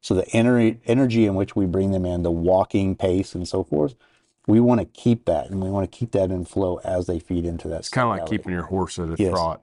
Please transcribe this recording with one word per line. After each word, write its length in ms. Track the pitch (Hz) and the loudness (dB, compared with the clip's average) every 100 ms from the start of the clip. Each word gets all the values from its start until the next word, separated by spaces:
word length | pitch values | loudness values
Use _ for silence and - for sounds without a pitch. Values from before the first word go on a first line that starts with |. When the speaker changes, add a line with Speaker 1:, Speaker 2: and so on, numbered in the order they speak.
Speaker 1:
So 120 | - | 0
the 100 | 92 - | 0 0
ener-, 520 | 113 117 123 113 113 - | 2 4 4 2 0 0
energy 400 | 120 131 113 107 | 2 2 4 2
in 80 | 98 | 2
which 180 | 98 - | -2 0
we 80 | |
bring 260 | 98 90 98 | 0 0 0
them 120 | 95 | 0
in, 180 | 90 90 | -2 -2
the 80 | 85 | 0
walking 640 | 85 85 92 98 107 98 92 | 0 2 2 2 0 0 0
pace 380 | 95 92 95 | 0 0 -2
and 120 | 87 87 | -6 -6
so 140 | 95 | -4
forth, 300 | 90 - 143 - _ _ _ _ - | -2 0 -2 -4 _ _ _ _ 2
we 140 | 107 | 4
wanna 240 | 120 120 | 6 2
keep 400 | 90 - 123 117 | 0 -2 0 0
that, 240 | - 82 69 | 0 -2 -2
and 140 | 95 | -6
we 80 | 95 | -4
wanna 160 | 98 92 | -2 -4
keep 240 | - 120 | -6 -4
that 180 | 101 95 | 0 0
in 140 | 92 | -2
flow 360 | 87 - 95 87 | -6 -2 -2 -4
as 220 | - 92 90 | -4 -4 -2
they 120 | 85 | -6
feed 260 | - 87 85 | -4 -4 -4
into 200 | 85 82 | -6 -8
that 100 | 82 | -10
Speaker 2:
It's 80 | - | -6
kinda 200 | - 120 | -2 0
Speaker 1:
snake 20 | |
Speaker 2:
like 100 | 95 82 | -2 -4
Speaker 1:
alley. 100 | 104 | -6
Speaker 2:
keeping 140 | 95 | -4
your 120 | 90 | -6
horse 340 | 80 95 90 - | -4 -4 -4 -4
at 100 | 82 | -6
a 80 | 82 | -2
Speaker 1:
Yes. 120 | 98 | 0
Speaker 2:
trot. 300 | 90 82 80 | 0 -2 -6